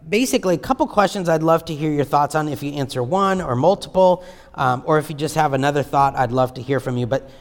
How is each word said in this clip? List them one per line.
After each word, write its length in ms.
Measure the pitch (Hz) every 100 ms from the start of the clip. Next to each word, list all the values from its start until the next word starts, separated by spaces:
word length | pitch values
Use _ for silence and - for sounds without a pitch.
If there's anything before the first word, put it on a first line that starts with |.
| -
basically, 480 | 208 254 247 190 170
a 40 |
couple 260 | - - 208
questions 420 | - 190 208 170
I'd 140 | 160
love 220 | 160 165 165
to 100 | 151
hear 160 | 156
your 140 | 147 143
thoughts 300 | 147 147 156
on 120 | 151
if 140 | 135
you 100 | 143
answer 280 | 143 131 127
one 400 | 123 185 196 190
or 140 | 156 123
multiple, 680 | 156 196 - 185 185 180 - - - -
um, 280 | 131 127 -
or 120 | 156
if 120 | 147
you 60 | 147
just 200 | 151 156
have 180 | 151
another 300 | 135 139 143
thought, 320 | 135 143 139 135
I'd 160 | 127
love 240 | 127 127 127
to 60 |
hear 180 | 120 135
from 180 | 131 123
you. 80 | 120
But 240 | 131 - -